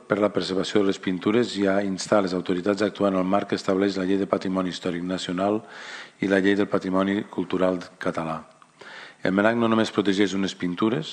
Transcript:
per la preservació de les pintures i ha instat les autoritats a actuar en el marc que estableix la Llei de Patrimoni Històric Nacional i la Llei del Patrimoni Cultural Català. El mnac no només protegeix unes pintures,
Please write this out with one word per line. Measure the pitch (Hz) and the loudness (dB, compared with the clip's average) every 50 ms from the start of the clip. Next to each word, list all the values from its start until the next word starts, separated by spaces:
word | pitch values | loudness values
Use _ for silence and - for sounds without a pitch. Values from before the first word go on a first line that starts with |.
| - - | -4 -2
per | 104 98 | 0 2
la | 104 101 - | 2 0 0
preservació | - 87 85 92 95 87 - - 107 | -2 -4 -2 -2 -2 -2 0 0 2
de | 98 98 | 2 2
les | 95 - | 0 -2
pintures | - 98 92 87 - 104 107 120 120 98 95 98 | -2 -4 -4 0 0 2 2 2 0 0 -2 0
i | 101 95 | 0 2
ha | 95 101 101 | 2 0 -2
instat | 98 95 87 - - 113 104 95 | -2 -4 -6 0 2 2 2 2
les | 90 90 | 2 -2
autoritats | 90 87 - 92 90 87 101 101 98 | -2 -2 -2 -2 0 0 0 0 2
a | 107 98 | 0 -2
actuar | - - 101 101 | 0 0 0 2
en | 95 92 | 2 2
el | 90 92 98 | 2 2 0
marc | 101 101 - | 0 0 -2
que | 107 95 | -4 -2
estableix | - - 98 95 101 101 95 95 | 0 0 2 2 2 2 0 0
la | 92 | 0
Llei | 92 98 98 | 0 0 0
de | 98 | 2
Patrimoni | 87 98 95 - 95 92 95 92 90 82 | 0 0 0 0 -2 -2 -2 -2 -2 -4
Històric | - - 92 85 85 87 | -4 -4 -4 -4 -4 -4
Nacional | 90 92 90 - - 90 90 95 101 107 110 - - - - - - - - - - - - | -4 -4 -4 -4 -4 -2 0 0 0 0 -2 -4 -8 -16 -16 -16 -16 -14 -16 -16 -18 -6 -2
i | - 95 | 0 2
la | 98 98 | 4 4
Llei | 92 101 101 98 | 4 4 4 4
del | 101 - | 2 0
Patrimoni | - 95 - 92 92 95 98 98 98 104 107 - | 0 -2 0 0 0 2 2 2 0 -2 -2 -4
Cultural | - - 90 87 - 90 92 92 92 90 85 - - - | -6 -6 -4 -2 0 0 2 2 0 -2 -6 -12 -14 -8
Català. | - 92 82 85 82 80 80 80 78 - - _ - _ _ - - - - - - - - - | -6 -4 -4 -4 -4 -4 -6 -8 -10 -14 -20 _ -20 _ _ -20 -20 -20 -18 -18 -18 -20 -10 -4
El | - 95 92 | -2 0 2
mnac | 101 104 110 117 | 4 4 4 4
no | 117 117 113 | 2 2 4
només | 113 110 110 - - | 4 4 2 2 0
protegeix | 113 98 101 95 98 104 92 92 | 0 0 2 2 2 2 2 2
unes | 98 98 90 - - | -2 -2 -4 -4 -4
pintures, | 90 87 87 85 110 110 117 156 160 - | -4 -4 -2 0 0 0 0 -2 -4 -8